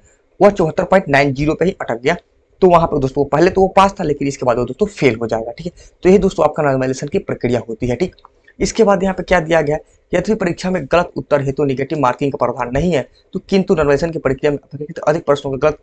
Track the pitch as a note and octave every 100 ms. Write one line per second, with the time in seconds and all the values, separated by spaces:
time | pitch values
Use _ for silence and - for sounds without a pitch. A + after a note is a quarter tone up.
0 | _ _ _ - G3+ G3+ D#3+ D3+ F3+ F#3+
1 | F#3+ C#3 C#3+ C3 D3+ D#3 F3 - - A#2
2 | C3 F3+ _ _ _ - F#3 E3+ E3 D3
3 | C3 D3 C#3 C#3+ F3 F#3 F#3+ F#3+ G3 G3
4 | D#3+ D3 C#3 - B2+ A#2+ A#2+ B2+ G#3 -
5 | C#3 A2+ A#2 A2+ A2+ - F3+ - - _
6 | F3 G3 F#3 - D3+ - D3 C3 C3 C3
7 | C#3+ G3 - A#2+ A#2+ A#2+ A#2 A2 B2 A#2+
8 | F3+ - - _ _ - - - G3+ G3
9 | F#3+ F#3 E3+ F3+ D#3 E3 D3 D#3 - _
10 | - F3+ F3+ A3 F3+ - F#3 F#3 C3+ E3+
11 | F3 - C3+ D3 C3+ C3+ C#3+ C3 C3+ D#3
12 | B2+ B2 C#3+ - B2 B2+ A#2+ C3 F3+ D3
13 | A#2+ _ _ - - G3 F#3 E3 C#3+ C#3+
14 | E3+ D#3+ C3+ C3+ D3+ C#3+ _ C#3 D3 D#3+
15 | - D#3 D#3 C#3+ C#3 C3 D#3 D3+